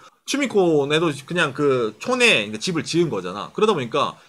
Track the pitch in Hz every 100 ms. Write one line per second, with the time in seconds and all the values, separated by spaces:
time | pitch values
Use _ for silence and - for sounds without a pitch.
0 | - _ - 269 277 208 175 151 139 156
1 | 170 135 - 175 151 127 143 127 110 -
2 | - 247 233 143 104 107 - 165 160 165
3 | 160 101 90 101 80 - 214 160 117 143
4 | 101 -